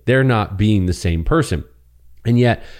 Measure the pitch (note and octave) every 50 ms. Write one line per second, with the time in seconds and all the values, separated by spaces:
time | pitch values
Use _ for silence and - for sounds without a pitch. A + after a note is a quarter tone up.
0 | _ A2+ B2+ C3 C3+ B2+ A#2+ G#2+ G2+ - G2 F#2 G#2+ G#2+ G#2+ G2 F2+ F2+ F2+ -
1 | - F2+ E2 E2 D#2+ - D3+ E3 C#3+ - F2 D2 - - - _ _ _ _ _
2 | _ - - - - A#2 A#2+ A#2+ B2 A#2 A2 - - - -